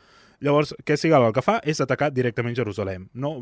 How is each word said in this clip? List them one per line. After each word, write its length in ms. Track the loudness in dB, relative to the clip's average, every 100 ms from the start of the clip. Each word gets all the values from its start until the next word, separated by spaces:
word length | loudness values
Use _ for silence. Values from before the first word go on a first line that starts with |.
| _ _ _ _
Llavors, 300 | 0 2 0 -4
Kessigal 400 | -2 0 4 6
el 80 | 4
que 100 | 2
fa 120 | 2 0
és 140 | 0 -2
atacar 300 | -2 0 -2
directament 440 | 0 -2 -2 -4 -2
Jerusalem. 500 | -4 -4 -6 -6 -12 -8
No? 200 | -8 -8